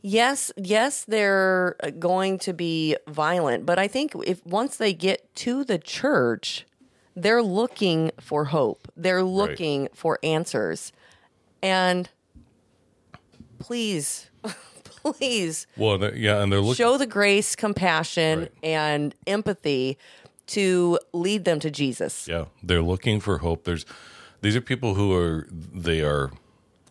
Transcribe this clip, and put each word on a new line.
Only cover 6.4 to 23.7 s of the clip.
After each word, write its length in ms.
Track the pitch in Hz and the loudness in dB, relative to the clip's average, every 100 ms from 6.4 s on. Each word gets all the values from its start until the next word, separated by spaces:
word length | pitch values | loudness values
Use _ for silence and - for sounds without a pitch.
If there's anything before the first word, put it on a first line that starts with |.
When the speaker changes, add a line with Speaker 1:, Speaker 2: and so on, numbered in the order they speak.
| - - - _ _ _ _ - | -4 -10 -12 _ _ _ _ -4
Speaker 1:
they're 260 | 180 233 | 2 2
looking 680 | 220 185 240 - 196 160 160 - | 2 0 -2 0 2 2 0 -4
for 260 | - 147 147 | -4 -2 0
hope. 400 | 156 120 - - - | 2 0 -2 -12 -4
They're 200 | 175 185 | 0 2
Speaker 2:
Right. 80 | |
Speaker 1:
looking 640 | 185 185 202 - 160 143 139 | 2 0 -2 -2 -2 -2 -4
for 240 | - 165 - | -4 -2 -2
answers. 680 | 156 160 170 127 98 80 - _ _ - _ _ _ _ | 0 -2 -2 -2 -2 -4 -8 _ _ -20 _ _ _ _
And 460 | 190 185 185 180 180 _ _ - - _ _ _ _ _ _ - _ _ - - | 0 2 2 2 -2 _ _ -20 -20 _ _ _ _ _ _ -20 _ _ -20 -20
please, 720 | - 240 220 180 143 - - _ | -8 -4 -2 -2 -2 -6 -10 _
<laughs> 400 | 220 - - - | -12 -12 -18 -20
please 840 | - - 294 - 269 233 170 160 - - | -20 -8 -6 -2 -2 0 -2 -6 -10 -2
Speaker 2:
Well, 220 | 107 98 | 0 2
they're, 160 | 104 - | 0 0
yeah, 260 | 107 104 | 2 2
and 100 | 101 | 4
they're 80 | 98 | 2
looking 140 | 101 127 | 2 2
Speaker 1:
show 120 | 233 262 | 2 2
the 100 | 262 | 0
grace, 480 | 202 202 202 208 - | 2 4 4 2 -2
compassion, 840 | 214 202 185 160 165 - 160 160 | -2 0 2 2 0 0 2 0
Speaker 2:
Right. 120 | 165 _ | -4 _
Speaker 1:
and 520 | 160 156 151 147 147 - - | -4 0 0 0 -2 -6 -4
empathy 720 | 202 214 185 151 139 131 143 - - - - - | -2 -2 -4 -2 0 0 -4 -12 -20 -20 -20 -6
to 500 | - 190 180 175 170 - | 0 2 4 4 2 -2
lead 320 | 175 180 214 | -4 0 0
them 160 | 180 156 | 0 0
to 100 | 156 | -2
Jesus. 560 | 139 139 117 73 - - | -2 -2 -2 -6 -6 -6
Speaker 2:
Yeah, 180 | 82 78 _ | -4 -6 _
they're 200 | 87 87 | 0 2
looking 380 | 82 92 - 107 | 2 0 0 0
for 180 | 98 90 | 0 -2
hope. 260 | 85 82 | -2 -2
There's, 200 | - | -2